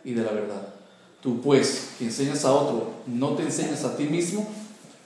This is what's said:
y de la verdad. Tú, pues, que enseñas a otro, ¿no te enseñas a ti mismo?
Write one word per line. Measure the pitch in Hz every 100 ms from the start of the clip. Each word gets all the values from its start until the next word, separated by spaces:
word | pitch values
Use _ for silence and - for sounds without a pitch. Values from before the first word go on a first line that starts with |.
y | 135
de | 117
la | 110
verdad. | 107 101 98 - - - - - -
Tú, | 131 117
pues, | 143 131 - - - -
que | 117
enseñas | 120 139 139
a | 135
otro, | 139 143 117 - - -
¿no | 120 143
te | 180
enseñas | 147 - 160 143
a | 127 -
ti |
mismo? | 147 170 175 208 208 - - - - -